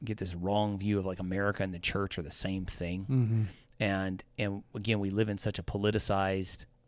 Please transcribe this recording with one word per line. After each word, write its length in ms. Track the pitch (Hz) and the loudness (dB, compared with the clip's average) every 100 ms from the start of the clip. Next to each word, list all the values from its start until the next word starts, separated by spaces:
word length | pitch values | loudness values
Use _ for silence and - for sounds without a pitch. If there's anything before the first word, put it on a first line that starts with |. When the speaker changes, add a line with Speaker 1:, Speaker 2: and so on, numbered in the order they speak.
Speaker 1:
get 140 | 110 107 | -6 -4
this 180 | 92 87 | -4 -4
wrong 420 | 92 104 104 98 | 0 2 2 0
view 220 | 101 101 | 0 2
of, 60 | 92 | 0
like, 140 | 92 | -2
America 440 | 92 95 101 101 | -2 0 0 0
and 100 | 95 | -2
the 60 | 87 | -2
church 400 | - 101 98 - | -2 0 -2 -4
are 20 | |
the 100 | 71 | -6
same 340 | - 95 95 92 | -4 -2 -2 -4
thing. 400 | - 87 92 101 | -4 -2 -2 2
Speaker 2:
Mm-hmm. 320 | 131 113 110 101 - - - | 4 4 4 0 -4 -12 -2
Speaker 1:
And, 440 | 101 95 95 95 - - | 0 2 0 -4 -8 -4
and 260 | 101 101 - | -2 -4 -8
again, 260 | 107 107 104 | -4 0 2
we 100 | 98 | 2
live 200 | 98 107 | 2 0
in 80 | 98 | 0
such 200 | 107 95 | -2 -4
a 60 | |
politicized 1040 | - 101 104 104 - 98 95 95 92 - - _ | -4 2 4 4 2 2 2 0 -2 -8 -14 _